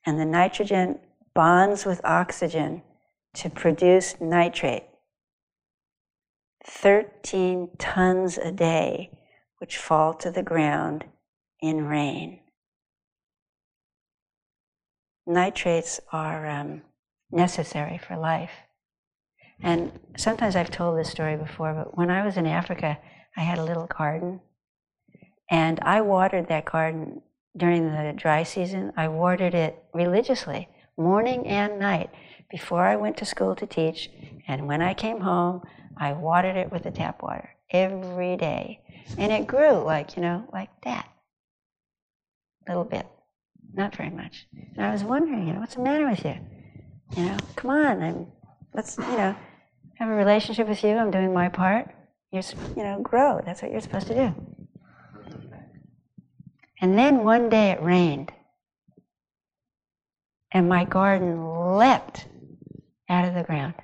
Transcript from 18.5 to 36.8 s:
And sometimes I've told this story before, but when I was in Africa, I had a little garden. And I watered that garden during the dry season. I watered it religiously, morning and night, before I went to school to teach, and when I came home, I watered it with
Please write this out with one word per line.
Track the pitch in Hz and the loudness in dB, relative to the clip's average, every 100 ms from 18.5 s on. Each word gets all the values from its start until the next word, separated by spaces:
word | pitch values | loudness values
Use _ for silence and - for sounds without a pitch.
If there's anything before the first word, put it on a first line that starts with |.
| - _ _ _ _ _ _ _ _ _ _ | -16 _ _ _ _ _ _ _ _ _ _
And | 175 170 175 - - - | 0 0 -2 -10 -20 -4
sometimes | 220 226 220 | -2 0 0
I've | 185 170 | 0 -2
told | - 175 165 | -2 -2 0
this | 160 | -2
story | - 156 | -4 -4
before, | 156 156 - 160 | -4 -8 -6 -6
but | 156 - 175 | -4 -6 -2
when | 175 | 0
I | 185 208 | 2 0
was | 185 | 0
in | 165 | 0
Africa, | 165 185 175 156 151 - - _ - | 0 -2 -4 -4 -4 -10 -20 _ -4
I | |
had | 165 175 | -2 -2
a | |
little | 160 170 170 | -2 -4 -6
garden. | - 151 160 175 185 _ _ _ _ _ _ _ _ - _ - | -4 -2 -2 -6 -8 _ _ _ _ _ _ _ _ -20 _ -2
And | 165 160 165 | 0 2 0
I | - 202 | 2 2
watered | 208 190 190 185 170 | 4 2 2 0 -2
that | 160 - | -4 -2
garden | 160 160 160 156 - _ _ _ 170 | -2 -2 -4 -8 -12 _ _ _ 0
during | 175 170 165 | 2 2 2
the | 151 151 | -2 -4
dry | 143 160 151 | -2 2 2
season. | 170 196 180 190 196 | 0 -4 -4 -4 -6
I | - 160 | -4 -2
watered | 160 180 180 180 | 0 2 2 2
it | 175 160 - _ | 2 0 -4 _
religiously, | 170 175 190 247 254 - - 185 _ _ - | -2 2 2 2 -2 -2 -10 -10 _ _ -2
morning | 165 202 240 247 - | 2 4 2 -2 -2
and | 202 208 208 | -2 -2 -2
night, | 196 180 - - - - _ | -2 -2 -4 -14 -20 -20 _
before | 175 - 175 | -14 -4 2
I | 185 - | 2 2
went | 214 208 | -2 -4
to | |
school | 214 - 190 185 | -8 -2 -2 -2
to | - | -4
teach, | - 160 160 - - - - - | -2 -2 -2 -16 -16 -20 -16 -8
and | 135 143 | -6 -4
when | 143 | -2
I | - | -2
came | - 220 226 | -2 -6 -4
home, | 185 175 175 180 - - - - | 0 2 0 -2 -12 -20 -20 -6
I | 147 | -6
watered | 147 160 175 185 190 | -4 2 2 2 -2
it | 185 | -4
with | 170 | -6